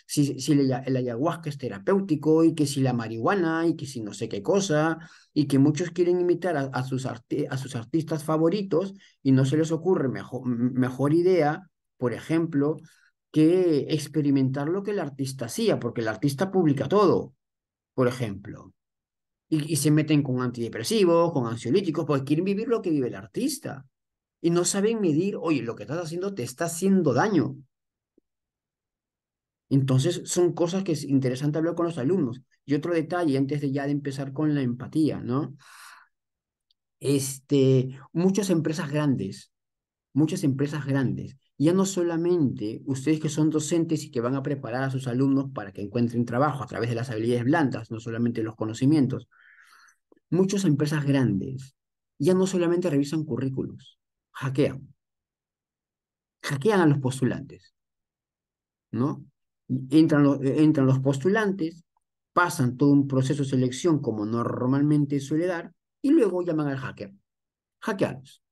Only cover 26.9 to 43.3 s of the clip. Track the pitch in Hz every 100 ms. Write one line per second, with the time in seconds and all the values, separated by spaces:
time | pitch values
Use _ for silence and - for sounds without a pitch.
26.9 | 190 156 120 202 180 117 131 - _ _
27.9 | _ _ _ _ _ _ _ _ _ _
28.9 | _ _ _ _ _ _ _ - 135 131
29.9 | 131 165 170 - 180 175 170 165 190 190
30.9 | 156 139 139 131 131 147 160 165 170 170
31.9 | 165 127 190 131 117 - _ - 147 170
32.9 | 165 156 175 165 135 135 147 143 139 139
33.9 | 147 139 135 139 135 156 147 127 120 -
34.9 | 156 147 98 110 131 - - - - -
35.9 | - _ _ _ _ _ _ _ _ _
36.9 | _ 135 143 135 - - 143 131 131 127
37.9 | - - 160 185 190 196 170 156 160 147
38.9 | 147 147 110 95 - - _ _ _ _
39.9 | _ _ 131 156 185 147 131 143 151 131
40.9 | 135 117 95 98 - _ - 151 185 190
41.9 | 185 170 165 175 180 135 - 104 131 143
42.9 | 135 139 156 156